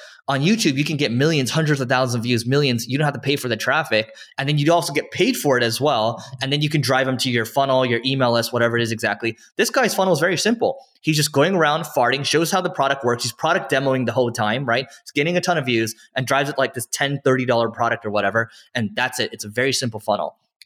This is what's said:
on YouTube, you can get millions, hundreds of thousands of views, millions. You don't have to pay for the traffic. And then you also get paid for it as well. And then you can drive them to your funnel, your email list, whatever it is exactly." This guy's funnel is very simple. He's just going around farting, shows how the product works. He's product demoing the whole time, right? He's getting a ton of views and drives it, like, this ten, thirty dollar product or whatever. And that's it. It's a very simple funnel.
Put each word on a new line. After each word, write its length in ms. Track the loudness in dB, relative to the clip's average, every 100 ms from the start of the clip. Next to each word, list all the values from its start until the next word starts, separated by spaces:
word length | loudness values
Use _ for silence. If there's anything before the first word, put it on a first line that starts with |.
| -18 -14 -4
on 140 | 0
YouTube, 360 | 2 2 2 0
you 80 |
can 120 | -2 -2
get 160 | -2
millions, 380 | 2 2 2 0
hundreds 300 | 0 0 0
of 80 | 0
thousands 280 | 0 0 0
of 60 |
views, 240 | 0 0 2
millions. 400 | 2 2 0 -2
You 100 | -2
don't 60 |
have 100 | -2
to 60 | -2
pay 160 | -2 -2
for 120 | -2
the 80 | -4
traffic. 560 | 0 -2 0 0 -2 -8 -14 -6
And 100 | -2
then 100 | 2
you 140 | 4
also 200 | 2 2
get 180 | -4 -4
paid 260 | 0 0 0
for 200 | 2 2
it 60 |
as 180 | 2 0
well. 440 | 0 2 0 -2 -10 -8
And 100 | -4
then 100 | -2
you 60 | 0
can 120 | 0
drive 260 | 2 2 2
them 100 | 0
to 120 | 0
your 140 | -2
funnel, 420 | -2 0 2 2 2
your 140 | 0
email 280 | 0 0 2
list, 200 | 2 0
whatever 240 | 0 2 2
it 60 |
is 80 | 0
exactly." 460 | -2 -2 -2 -4 -6 -8 -2
This 140 | 0
guy's 240 | 2 0
funnel 180 | 2 2
is 80 | 2
very 160 | 2 0
simple. 420 | 0 0 0 -2 -10 _
He's 140 | -2 0
just 160 | 0
going 220 | 2 2
around 280 | 4 2 0
farting, 400 | -2 0 2 0
shows 260 | 0 0 2
how 100 | 0
the 100 | 0
product 340 | 0 0 0
works. 200 | -2 -2
He's 80 | -4
product 380 | -4 0 0 0
demoing 360 | 0 2 0 0
the 60 |
whole 180 | 0 0
time, 340 | 0 -2 -2
right? 220 | 0 -2 -2
He's 240 | -10 -8
getting 240 | -2 0 0
a 40 |
ton 180 | 0 0
of 80 | 0
views 280 | 0 0 -6 -10
and 120 | -6 0
drives 220 | 0 0
it, 100 | 0
like, 160 | -2
this 120 | -4 -8
ten, 340 | -4 -4 0
thirty 200 | 2 2
dollar 260 | 2 2 0
product 360 | 0 -2 -2 -2
or 40 |
whatever. 400 | 0 0 0 -2 -6 -10
And 160 | -4 -4
that's 260 | -2 -4 -2
it. 120 | -6
It's 120 | -6
a 40 | -10
very 240 | -2 -2
simple 280 | 0 -4 -4
funnel. 360 | -4 -2 -4 -10 _ -14